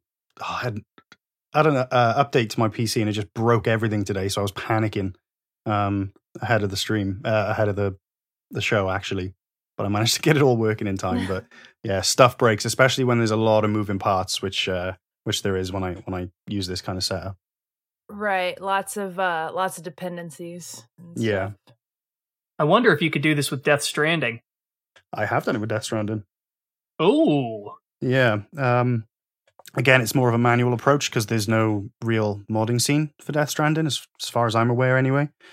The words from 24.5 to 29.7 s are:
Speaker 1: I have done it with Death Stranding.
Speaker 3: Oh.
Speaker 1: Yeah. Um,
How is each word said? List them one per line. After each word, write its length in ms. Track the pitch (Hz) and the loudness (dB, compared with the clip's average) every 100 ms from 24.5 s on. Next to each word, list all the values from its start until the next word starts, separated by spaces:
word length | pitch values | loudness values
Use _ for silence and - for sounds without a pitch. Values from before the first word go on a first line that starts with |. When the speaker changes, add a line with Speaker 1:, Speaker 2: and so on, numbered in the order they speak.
| _ _ _ _ _ _ | _ _ _ _ _ _
Speaker 1:
I 140 | - 104 | -6 -2
have 180 | 123 - | -2 0
done 100 | 123 | -2
it 40 | |
with 100 | 113 | -2
Death 140 | 107 | -4
Stranding. 400 | - 110 107 107 - _ _ _ _ _ _ - | -4 -4 -2 -4 -8 _ _ _ _ _ _ 0
Speaker 3:
Oh. 760 | 165 302 294 147 120 110 101 - _ _ | 2 4 4 2 0 -6 -12 -18 _ _
Speaker 1:
Yeah. 420 | 131 131 123 107 - 151 | 0 4 4 2 -4 -4
Um, 500 | 127 123 123 117 104 _ _ _ _ _ - | 0 2 2 0 -4 _ _ _ _ _ -8